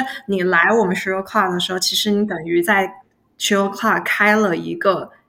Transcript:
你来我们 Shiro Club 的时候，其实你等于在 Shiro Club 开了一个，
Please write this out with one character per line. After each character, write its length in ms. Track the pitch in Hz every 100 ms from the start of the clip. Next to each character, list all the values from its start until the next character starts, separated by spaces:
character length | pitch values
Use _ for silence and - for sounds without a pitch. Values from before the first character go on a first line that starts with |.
| 262 - -
你 140 | 196
来 260 | 180 175 180
我 120 | 226
们 120 | 190 185
Shiro 260 | 196 190
Club 280 | 190 220 190
的 80 | 180
时 120 | 180
候， 60 | 185
其 160 | -
实 160 | - 214
你 160 | 202 208
等 100 | 175 165
于 160 | 175
在 280 | 175 196 190 - - _ _ -
Shiro 320 | - 202 196
Club 320 | - 220 175
开 320 | 170 - 208
了 220 | 214 208 165
一 180 | 170
个， 380 | 170 196 170 - -